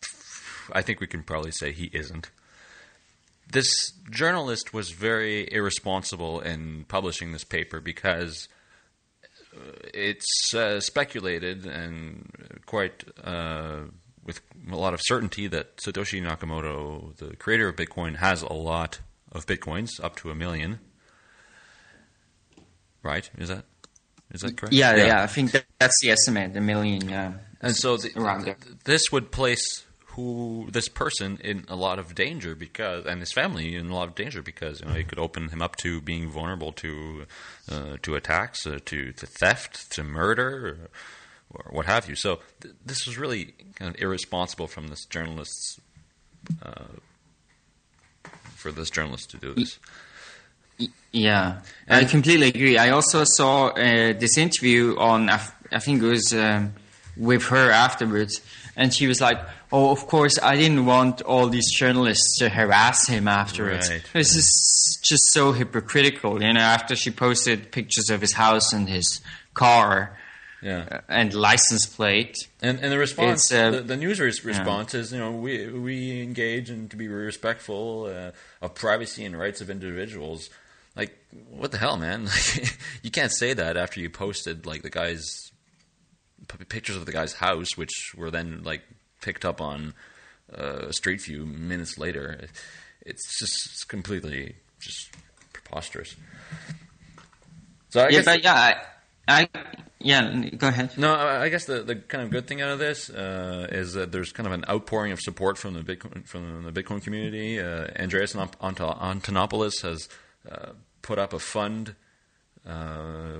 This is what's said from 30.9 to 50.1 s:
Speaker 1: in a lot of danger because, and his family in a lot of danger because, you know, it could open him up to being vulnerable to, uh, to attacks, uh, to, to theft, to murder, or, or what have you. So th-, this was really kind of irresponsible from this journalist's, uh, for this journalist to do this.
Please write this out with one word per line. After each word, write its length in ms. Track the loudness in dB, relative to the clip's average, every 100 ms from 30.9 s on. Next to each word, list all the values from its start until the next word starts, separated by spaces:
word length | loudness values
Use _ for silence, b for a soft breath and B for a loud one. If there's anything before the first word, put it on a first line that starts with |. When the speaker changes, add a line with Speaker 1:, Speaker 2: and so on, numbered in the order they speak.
| -4 -4 -4 -6 -6
Speaker 1:
in 220 | -6 -6 -6
a 60 |
lot 240 | -4 -2 -4
of 160 | -6
danger 400 | -4 -4 -4 -10
because, 500 | -10 -12 -8 -6 -6 -6
and 120 | -8
his 120 | -4
family 420 | -2 -2 -2 -6
in 160 | -6 -6
a 40 |
lot 120 | -6 -6
of 80 |
danger 260 | -8 -10 -10
because, 400 | -14 -10 -10 -10
you 60 | -6
know, 80 |
it 140 | -4 -4
could 100 | -6
open 300 | -6 -6 -8
him 120 | -6
up 140 | -8 -6
to 240 | -6 -6
being 280 | -6 -6 -6
vulnerable 420 | -6 -8 -6 -10
to, 560 | -10 -10 -10 -12 -14 -16 B B B -10
uh, 280 | -10 -10 -10
to 120 | -6
attacks, 520 | -6 -2 -2 -2 -8 -8
uh, 100 | -10
to, 260 | -8 -8 -8
to 140 | -12 -12
theft, 640 | 0 0 0 -4 -16 -12
to 140 | -10
murder, 840 | -8 -2 0 0 -2 -4 -10 -12 -16 B B B B B _
or, 60 | -18
or 80 | -10
what 140 | -6 0
have 220 | 0 0
you. 60 |
So 260 | -6 -4 -4 -8 _
th-, 140 | -20 -18
this 220 | -10 -8 -8
was 120 | -8
really 360 | -6 -6 -8 -14 -20
kind 200 | -12 -10
of 60 | -6
irresponsible 640 | -4 -4 -4 -4 -4 -6 -10
from 220 | -10 -14
this 180 | -14 -10
journalist's, 720 | -8 -8 -10 -12 -10 -12 -12 _ -20 _ _ _ _ -10 -10
uh, 220 | -10 -16 -18 -20 _ _ _ _ _ _ _ _ _ _ _ _ -20 -20 -20
for 160 | -14 -10
this 200 | -8 -6
journalist 400 | -4 -4 -6 -14
to 80 | -14
do 160 | -6
this. 240 | -4 -4 -6 -20 B B